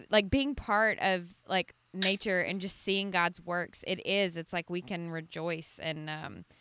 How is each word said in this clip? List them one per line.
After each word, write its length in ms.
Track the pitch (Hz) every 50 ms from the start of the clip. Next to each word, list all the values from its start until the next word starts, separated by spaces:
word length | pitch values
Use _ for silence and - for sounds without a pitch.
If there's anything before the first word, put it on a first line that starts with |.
| - -
like 200 | 202 214 208 185
being 240 | - 277 269 285 269
part 440 | - - - 208 208 220 214 196 -
of, 260 | - 196 185 180 175 170 - - _ -
like, 260 | - 185 175 - - _ _ _
nature 480 | - 185 190 190 196 202 - 214 185 180
and 200 | - - 180 196
just 200 | 185 190 - -
seeing 300 | - 202 196 196 196 202
God's 300 | 185 180 170 170 180 -
works. 420 | - 175 175 175 170 - - - - -
It 180 | 185 - -
is. 300 | - 196 202 196 180 165
It's 160 | 170 160 -
like 180 | - 175 - -
we 120 | 175 180
can 280 | 180 - 190 170 170 170
rejoice 680 | 165 165 160 165 - 165 160 170 165 160 160 - - -
and, 260 | - 160 156 156 156 156
um, 360 | 156 156 - 135 101 - - - - _